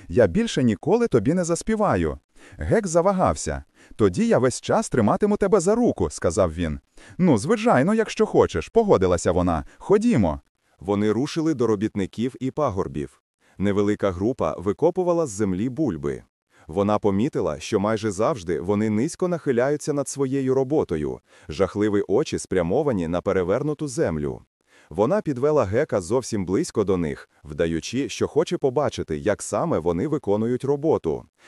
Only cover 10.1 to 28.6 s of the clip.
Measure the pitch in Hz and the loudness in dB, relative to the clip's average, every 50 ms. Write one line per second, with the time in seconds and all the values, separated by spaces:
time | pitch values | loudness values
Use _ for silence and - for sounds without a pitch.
10.1 | 226 135 98 80 73 69 - _ _ _ _ _ _ _ 69 87 104 101 104 107 | 2 2 2 0 -2 -4 -10 _ _ _ _ _ _ _ -4 -2 0 2 2 2
11.1 | 104 110 139 147 - 170 156 160 156 113 120 110 110 98 107 104 - 101 95 87 | 2 0 -2 -2 -4 -2 -2 -2 0 0 0 0 0 0 -2 -4 -2 -4 -6 -6
12.1 | - - 113 131 - - 123 131 - - 151 127 95 98 87 76 67 73 71 65 | -4 -6 -6 -6 -6 -6 -8 -6 -4 -2 -2 -2 -2 -4 -4 -4 -6 -8 -8 -8
13.1 | - _ _ _ _ _ _ _ _ - 92 101 98 101 104 101 104 - 107 101 | -12 _ _ _ _ _ _ _ _ -2 -2 0 2 2 2 2 0 0 -2 -2
14.1 | 92 87 98 117 135 - 95 80 - - 87 101 95 - 147 170 175 185 180 175 | -2 -2 -2 -2 -2 -2 -2 -4 -4 -4 -4 -4 -2 0 0 0 0 0 -2 0
15.1 | 170 170 165 135 98 95 107 98 92 90 110 135 120 135 160 123 85 73 69 71 | 0 0 -2 -4 -4 -4 -2 -2 -2 -2 -4 -4 -4 -4 -4 -4 -4 -4 -6 -6
16.1 | 67 60 - _ _ _ _ _ _ _ _ - 78 95 101 101 107 104 - 104 | -6 -6 -12 _ _ _ _ _ _ _ _ -6 -4 -2 0 2 0 2 2 2
17.1 | 98 98 113 156 - 147 101 82 73 69 - - - 101 98 104 110 104 104 110 | 2 2 0 0 0 -2 -2 -2 -4 -6 -4 -2 -2 0 0 0 -2 -2 -2 -4
18.1 | 95 85 110 139 165 110 87 82 85 69 76 90 104 101 107 110 107 104 123 170 | -2 0 0 0 -2 -4 -4 -4 -4 -4 -2 -2 0 0 0 0 0 0 0 -2
19.1 | - - 185 180 175 165 - - 127 113 123 139 147 143 - - 143 143 135 - | -2 -4 -4 -4 -4 -2 -2 -2 0 0 0 0 -2 -2 -4 -4 -4 -4 -4 -6
20.1 | - 139 139 131 135 139 131 131 131 135 135 127 151 151 110 - 87 78 73 67 | -4 -4 -2 -2 -2 -2 0 0 2 0 0 2 0 0 0 0 -2 -4 -4 -4
21.1 | 64 60 _ _ _ - - - 76 76 95 90 - 104 104 107 101 101 98 - | -6 -8 _ _ _ -20 -14 -10 -2 0 0 0 2 0 0 2 2 0 2 2
22.1 | 95 123 160 - - 82 - - 98 92 85 85 98 139 160 147 120 92 82 80 | 2 0 0 0 -4 -6 -4 -2 0 0 2 2 0 0 0 0 0 0 -2 -2
23.1 | 87 87 - 104 92 95 90 85 101 123 139 151 151 - 156 147 117 160 151 110 | -2 -2 -2 0 0 0 2 2 0 0 -2 -4 -4 -6 -8 -6 -4 -2 -2 -2
24.1 | 80 76 73 69 62 53 - _ _ _ _ _ _ _ _ _ 78 82 104 127 | -2 -2 -4 -4 -6 -8 -14 _ _ _ _ _ _ _ _ _ 0 0 2 2
25.1 | 185 214 - - 139 120 127 151 156 143 117 95 101 120 151 - - 104 90 82 | 2 0 -2 -4 -2 0 0 2 2 2 2 2 0 0 0 0 -2 -4 -2 0
26.1 | 110 135 117 - - 104 92 82 92 120 175 - - 117 101 90 95 90 85 73 | -2 -2 -2 -2 -4 -4 -2 0 0 -2 -2 -2 -2 -2 0 2 0 0 0 -2
27.1 | 67 - - - _ _ - 71 76 73 85 82 82 80 - - - 127 139 101 | -6 -8 -12 -20 _ _ -16 -12 -4 -2 -2 0 -2 -4 -4 -6 -6 -6 -6 -6
28.1 | - - 107 90 - 143 170 - 180 165 | -4 -4 -4 -2 0 -2 -2 0 -2 -2